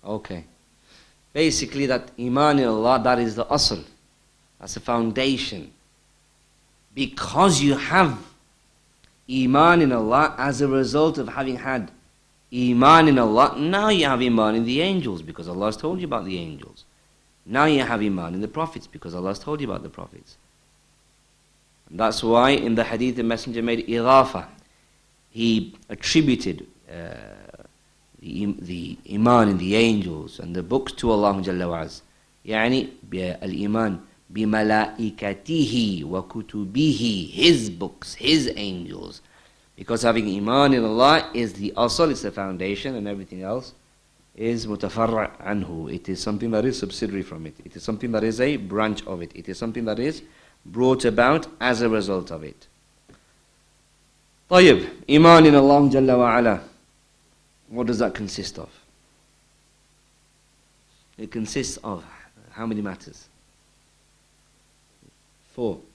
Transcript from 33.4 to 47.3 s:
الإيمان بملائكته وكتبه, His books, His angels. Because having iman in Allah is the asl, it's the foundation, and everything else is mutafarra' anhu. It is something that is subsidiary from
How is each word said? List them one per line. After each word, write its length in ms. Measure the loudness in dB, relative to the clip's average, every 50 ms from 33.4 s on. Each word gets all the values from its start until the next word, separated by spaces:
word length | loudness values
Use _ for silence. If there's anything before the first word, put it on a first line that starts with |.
الإيمان 560 | -10 -8 -6 -6 -4 -2 -2 -2 -2 -2 -4 -8 -12 _ _ _ _ _
بملائكته 1700 | -6 -4 -2 -2 0 0 0 2 2 2 0 -2 -4 -8 -8 -8 -8 -8 -8 -8 -8 -8 -8 -6 -2 -2 0 0 0 -2 -2 -2 -2 -6 -8
وكتبه, 1300 | -8 -8 -8 -10 -10 -14 -14 -14 -10 -10 -10 -10 -4 -2 0 2 2 0 0 -2 -4 -4 -4 -8 -8
His 400 | -2 2 4 4 4 4 0 -6
books, 440 | -8 -8 -10 -10 -10 _ -18 -18 -14
His 380 | -6 0 0 0 2 0 -2 -6
angels. 640 | -8 -8 -8 -8 -10 -12 -12 -14 -14 -16 -16 -18 -20 _ _ _ _ _ _ _ _ _ _ _
Because 280 | -20 -8 -6 -4 0
having 260 | 2 2 2 2 0 -2 -4
iman 380 | -4 -2 0 2 4 4 4 4
in 100 | 2 2
Allah 460 | 0 2 4 6 6 6 4 0 -4 -6
is 200 | -4 -4 -4 -6
the 180 | -8 -8 -6 -2
asl, 340 | -2 -2 0 2 0 0 0
it's 120 | 0 -4
the 80 | -6 -10
foundation, 640 | -8 -8 -8 -8 -8 -6 -6 -6 -6 -6 -8 -8 -8
and 140 | -8 -8 -8
everything 340 | -10 -10 -12 -14 -14 -12
else 300 | -8 -6 -8 -8 -8 -12 -20 _ _ _ _ _ _ _ _ _ _ _ _
is 300 | -6 -4 -4 -4 -4 -6
mutafarra' 640 | -8 -6 -6 -6 -6 -2 0 0 0 0 -2 -4 -4 -8 -12
anhu. 500 | -8 -6 -6 -6 -6 -8 -8 -10 -10 -10
It 160 | -10 -10 -8 -8
is 120 | -8 -6
something 300 | -6 -6 -6 -4 -4 -2
that 120 | -2 0 -2
is 140 | -2 -4 -4
subsidiary 440 | -8 -10 -8 -8 -8 -6 -6 -8
from 240 | -10 -10